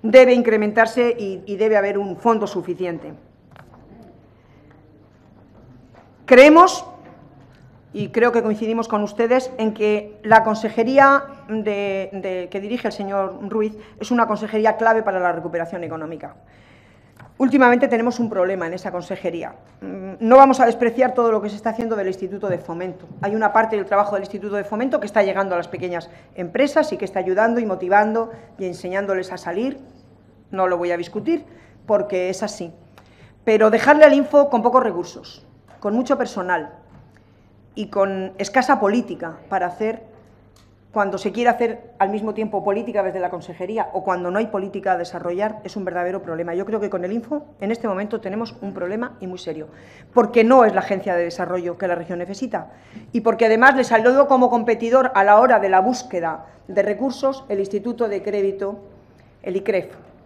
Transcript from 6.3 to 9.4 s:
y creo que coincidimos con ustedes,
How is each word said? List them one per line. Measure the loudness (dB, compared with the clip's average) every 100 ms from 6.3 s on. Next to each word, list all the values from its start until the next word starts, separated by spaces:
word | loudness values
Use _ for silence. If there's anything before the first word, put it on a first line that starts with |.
| 10 10 10 8 4 -12 -20 -20 -20 -20 -20 -20 -20 -20 -20 _
y | -8 -4
creo | 2 4
que | 2
coincidimos | 0 -2 -2 -4 -2
con | -2
ustedes, | -4 -2 2 2